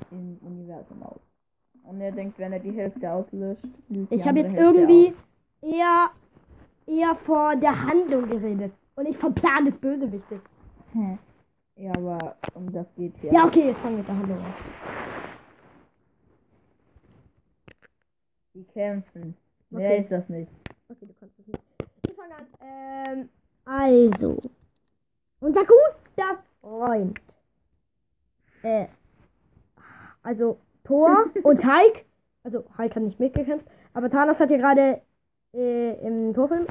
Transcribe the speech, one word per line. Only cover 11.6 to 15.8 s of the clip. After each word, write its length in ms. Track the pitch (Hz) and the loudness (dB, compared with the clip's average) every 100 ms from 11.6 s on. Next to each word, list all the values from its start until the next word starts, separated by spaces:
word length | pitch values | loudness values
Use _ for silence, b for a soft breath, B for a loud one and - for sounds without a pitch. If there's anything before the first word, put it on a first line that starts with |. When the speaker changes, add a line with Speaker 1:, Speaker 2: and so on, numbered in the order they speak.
| _ - | _ -18
Speaker 1:
Ja, 160 | 190 180 | -10 -8
aber 400 | 180 170 165 - - | -8 -8 -10 -10 -14
um 160 | - 185 | -12 -10
das 140 | 180 180 | -10 -12
geht 200 | - 175 - | -10 -12 -8
hier. 120 | 156 | 2
Speaker 2:
Ja, 140 | 330 339 | 4 6
okay, 200 | 330 277 | 4 2
jetzt 120 | 226 | -2
fangen 160 | 240 220 | -6 -8
wir 20 | |
mit 100 | 190 | -6
der 80 | 196 | -6
Handlung 220 | 190 180 | -6 -8
an. 160 | 180 - - - - - - - - - - _ _ _ | -10 -14 -16 -16 -14 -12 -12 -12 -14 -20 -20 _ _ _